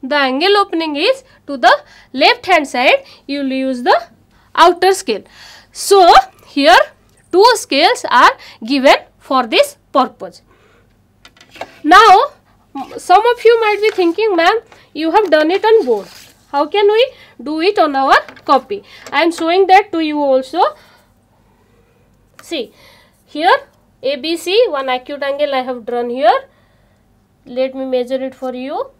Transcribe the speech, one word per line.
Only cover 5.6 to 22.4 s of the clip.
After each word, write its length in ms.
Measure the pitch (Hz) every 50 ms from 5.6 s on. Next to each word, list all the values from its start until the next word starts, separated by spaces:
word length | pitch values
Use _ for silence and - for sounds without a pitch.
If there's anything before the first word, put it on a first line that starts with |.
| _ _ _
So 360 | - - - 392 403 359 339 403 - 762 - _ _ _
here 320 | _ - 294 277 294 349 466 605 - _ _ _ _ _ _ _ _ -
two 120 | 349 403 494 480
scales 500 | 415 - _ - 269 311 392 480 - - -
are 240 | - 247 269 381 539 - - - - _ -
given 300 | 220 277 277 247 277 339 - - _ _ _
for 280 | _ - 285 262 240
this 320 | 226 247 392 571 - - _ _ _ _
purpose. 500 | 277 247 214 - _ - 180 175 - _ _ _ _ _ _ _ _ _ _ _ _ _ _ _ _ _ - _ _ - _ _ - - - - - _
Now 440 | 294 339 392 453 440 370 403 508 571 - _ _ _ _ _ _ _ _
m-, 220 | 277 254 - - -
some 260 | - - 359 392 440
of 180 | 466 480 480 -
you 160 | 453 480 466
might 200 | 453 427 415 403
be 100 | 415 440
thinking, 460 | 415 - 370 339 330 381 427 453 392
"Ma'am, 240 | 330 330 349 427 453 - _ - _ _ _ _
you 180 | - 311 320
have 200 | 320 415 440 349
done 200 | 294 302 302 311
it 140 | 359 392 370
on 200 | 427 440 453 359
board. 200 | 254 233 208 190 175 - - - - _ _ _ _
How 160 | - 285 294
can 240 | 302 - 403 427 403 427
we 200 | 440 494 539 - _ - _ _ _ 240
do 180 | 269 311 311 320
it 160 | 381 415 415
on 180 | 349 302 277
our 200 | 269 269 269 - 587 622 - - - _
copy?" 380 | - 294 254 - _ 214 196 - _ - - - -
I 120 | - 277 311
am 100 | 339 330
showing 340 | - 339 320 339 381 392 349
that 220 | 370 381 403 415 -
to 80 | 330
you 180 | 320 302 302 294
also. 420 | 294 277 262 262 262 269 - 330 403 587 587 _ _ _ _ _ _ _ _ _ _ _ _ _ _ _ _ _ _ _ _ _ _ _ _ _ _ _ _ _ _ _ _ _